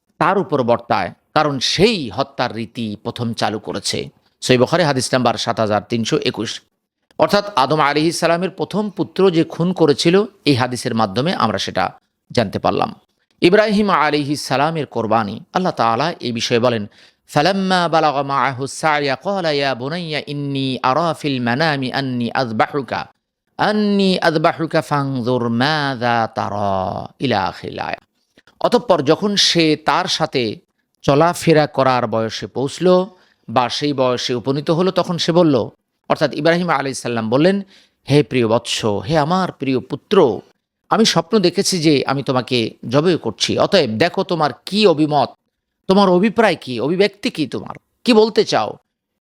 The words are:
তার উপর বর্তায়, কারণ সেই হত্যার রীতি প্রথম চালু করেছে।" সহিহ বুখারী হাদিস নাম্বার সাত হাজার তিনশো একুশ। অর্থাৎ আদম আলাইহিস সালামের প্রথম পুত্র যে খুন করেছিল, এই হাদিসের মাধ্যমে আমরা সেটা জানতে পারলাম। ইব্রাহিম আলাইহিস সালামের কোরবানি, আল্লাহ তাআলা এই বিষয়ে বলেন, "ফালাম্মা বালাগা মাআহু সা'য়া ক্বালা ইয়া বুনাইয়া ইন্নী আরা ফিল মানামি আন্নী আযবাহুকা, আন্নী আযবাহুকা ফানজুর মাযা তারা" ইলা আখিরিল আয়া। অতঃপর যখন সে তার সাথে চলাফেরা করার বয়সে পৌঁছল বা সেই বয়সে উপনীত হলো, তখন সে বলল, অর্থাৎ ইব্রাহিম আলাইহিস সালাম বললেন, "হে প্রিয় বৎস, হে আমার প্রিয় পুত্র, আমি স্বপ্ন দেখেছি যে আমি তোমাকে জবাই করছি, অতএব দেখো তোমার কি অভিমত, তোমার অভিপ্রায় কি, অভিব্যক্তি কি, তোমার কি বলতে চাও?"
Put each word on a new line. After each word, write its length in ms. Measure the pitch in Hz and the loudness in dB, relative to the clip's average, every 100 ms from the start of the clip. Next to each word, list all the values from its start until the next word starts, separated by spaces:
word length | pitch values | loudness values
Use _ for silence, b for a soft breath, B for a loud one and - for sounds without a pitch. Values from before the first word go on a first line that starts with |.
| _ - | _ -2
তার 200 | 160 196 | 0 0
উপর 240 | 165 143 | 0 0
বর্তায়, 500 | 120 117 - 107 90 - _ | 0 0 0 -2 -2 -8 _
কারণ 240 | 151 151 139 | 0 0 -2
সেই 520 | - - 208 208 123 | -4 2 2 2 -4
হত্যার 440 | 95 - - 120 | -6 -6 -4 -4
রীতি 420 | 107 113 - 110 104 | -4 -8 -8 -8 -8
প্রথম 300 | 117 - 117 | -10 -6 -6
চালু 260 | 110 107 107 | -2 -2 -4
করেছে।" 500 | - 95 - - - - _ _ | -6 -8 -6 -6 -8 -14 _ _
সহিহ 200 | - 127 | 2 4
বুখারী 240 | 127 170 | 4 2
হাদিস 240 | 156 131 - | 2 0 -2
নাম্বার 220 | 131 120 | 0 0
সাত 260 | 107 - 117 | 0 -2 -2
হাজার 220 | 107 104 101 | 0 -2 -2
তিনশো 300 | 120 110 156 | -4 -2 -2
একুশ। 440 | - - 110 - - _ _ _ _ - | -2 -4 -8 -10 -16 _ _ _ _ -4
অর্থাৎ 340 | 160 202 202 - | 0 0 -2 -2
আদম 240 | 131 156 | 0 2
আলাইহিস 400 | 143 151 165 156 | 0 0 -2 0
সালামের 300 | 165 170 180 | -2 0 -4
প্রথম 400 | 180 156 185 208 | -6 -6 -4 -6
পুত্র 400 | - 151 - 190 | -6 -6 0 2
যে 140 | 165 | 2
খুন 280 | 160 - 175 | 0 -2 -2
করেছিল, 520 | 185 156 139 170 190 220 - | 2 2 4 2 2 0 -2
এই 100 | - | 0
হাদিসের 400 | 123 123 123 123 | 2 0 -2 -4
মাধ্যমে 400 | 113 110 98 156 | 0 0 0 -2
আমরা 240 | - 113 95 | 0 -2 -2
সেটা 340 | - 92 90 - _ _ _ | -4 -4 -4 -6 _ _ _
জানতে 260 | - 101 98 | -2 0 0
পারলাম। 360 | 95 92 92 - _ _ _ _ | -2 0 -4 -6 _ _ _ _
ইব্রাহিম 500 | 170 208 214 202 208 | 4 4 4 2 2
আলাইহিস 560 | 165 151 147 139 147 - | 2 2 0 -2 -4 -2
সালামের 400 | 131 151 165 127 | 0 0 -2 -4
কোরবানি, 540 | 117 107 110 104 110 - | -4 0 0 0 -8 -6
আল্লাহ 200 | - 180 | -2 -2
তাআলা 420 | - 113 113 156 - | 0 0 0 -2 -4
এই 120 | 123 | -6
বিষয়ে 260 | 117 - 120 | -6 -2 2
বলেন, 280 | 120 117 104 b b b _ | 2 0 -6 b b b _
"ফালাম্মা 600 | 147 165 196 190 185 170 | 0 2 0 0 0 2
বালাগা 340 | 160 156 139 | 2 2 0
মাআহু 440 | 139 139 127 123 135 | -2 -2 -2 -4 -8
সা'য়া 500 | - 160 147 139 - | -4 0 0 0 -2
ক্বালা 360 | 196 196 165 | -4 -2 -2
ইয়া 220 | 143 139 | 0 -2
বুনাইয়া 480 | 120 131 175 165 147 - | -2 -6 -6 -6 -6 -6
ইন্নী 520 | 143 143 135 135 127 | -6 -4 -2 -2 0
আরা 320 | 131 135 170 | 0 2 0
ফিল 280 | 147 151 131 | -2 -4 -2
মানামি 500 | 120 123 160 139 127 | -2 0 0 -2 -4
আন্নী 380 | 131 135 123 117 | -4 -4 -4 -4
আযবাহুকা, 800 | - 123 110 147 147 123 92 - _ _ _ _ - | -2 -2 -2 -2 -4 -6 -8 -8 _ _ _ _ -4
আন্নী 600 | 170 214 208 202 190 180 | -2 0 0 2 2 2
আযবাহুকা 640 | 170 156 165 156 160 160 | 0 2 0 0 -2 -2
ফানজুর 680 | - 147 139 131 117 127 117 | 0 -2 -2 -2 -2 0 0
মাযা 800 | 117 139 156 143 123 120 117 113 | 0 0 0 -2 -2 0 0 0
তারা" 760 | - 104 101 101 95 92 - - - | -4 -4 -4 -2 -2 -2 -6 -10 -6
ইলা 240 | 135 104 | 0 0
আখিরিল 340 | 90 - - 92 | 0 -6 -10 -8
আয়া। 180 | 78 - _ _ _ _ b _ | -8 -10 _ _ _ _ b _
অতঃপর 420 | 170 226 - 170 | 0 0 2 2
যখন 340 | 135 156 208 202 | 2 2 0 0
সে 400 | - 175 160 151 | 2 2 2 2
তার 300 | - 151 180 | 0 0 -2
সাথে 500 | - 160 139 113 - _ _ _ _ | -2 -2 -2 -4 -6 _ _ _ _
চলাফেরা 640 | - 139 170 170 165 156 147 | 2 4 2 2 4 4 2
করার 400 | - 131 127 117 | 2 2 2 0
বয়সে 400 | 113 113 - 107 | -2 -2 -6 -8
পৌঁছল 580 | 117 135 - 175 180 185 b b b - | -6 -6 0 2 2 0 b b b -4
বা 200 | 117 120 | 0 0
সেই 240 | - 147 | -2 -4
বয়সে 420 | 135 127 123 - | 0 0 0 -2
উপনীত 360 | 123 117 139 147 | -4 -2 -2 0
হলো, 200 | 160 185 | 0 0
তখন 280 | 180 170 170 | 0 -2 -2
সে 140 | - | 2
বলল, 360 | 165 165 127 104 - _ _ - | 4 4 2 0 -10 _ _ -6
অর্থাৎ 260 | 143 147 | -2 -2
ইব্রাহিম 360 | 135 156 170 180 | 0 2 2 0
আলাইহিস 320 | 143 135 127 | -2 -2 -6
সালাম 280 | 127 117 110 | -4 -2 0
বললেন, 320 | 131 175 196 196 b b _ - | 2 4 2 -4 b b _ 2
"হে 120 | 143 | 2
প্রিয় 260 | - 127 113 | 2 0 2
বৎস, 360 | 117 - - | 2 0 -4
হে 340 | 113 101 98 165 | -2 -2 0 0
আমার 340 | 143 185 175 | 2 0 -2
প্রিয় 280 | - 135 127 | -4 -2 -2
পুত্র, 600 | - 143 _ 196 135 95 - _ _ _ _ | -4 -10 _ 4 4 2 -8 _ _ _ _
আমি 160 | 175 | 2
স্বপ্ন 340 | 220 175 - 220 | 2 2 0 0
দেখেছি 400 | 175 175 185 185 | 2 0 -2 0
যে 260 | 156 139 - | 2 2 0
আমি 160 | 139 | -2
তোমাকে 520 | 135 127 113 123 110 - 127 | -2 -4 0 -2 -2 -6 -2
জবাই 300 | 135 170 156 | 0 2 0
করছি, 400 | 113 - - 110 | -2 -4 -2 0
অতএব 320 | 139 190 131 | 2 2 2
দেখো 340 | 110 170 196 | 0 0 0
তোমার 260 | 185 170 147 - - | -4 -2 -2 -4 -4
কি 200 | 202 202 | 2 4
অভিমত, 420 | 147 156 147 123 - _ _ _ _ - | 4 2 0 -2 -6 _ _ _ _ 2
তোমার 220 | 190 196 | 4 6
অভিপ্রায় 480 | 180 220 202 220 147 | 4 2 2 2 0
কি, 200 | 131 117 | -6 -4
অভিব্যক্তি 500 | 131 180 208 - 247 | -2 0 0 -2 -6
কি, 160 | - 135 | -4 -4
তোমার 280 | 107 - - - _ | -6 -10 -16 -20 _
কি 80 | - | 4
বলতে 320 | 214 220 220 | 4 4 2
চাও?" 280 | 180 131 104 - _ _ _ _ | 0 0 -2 -8 _ _ _ _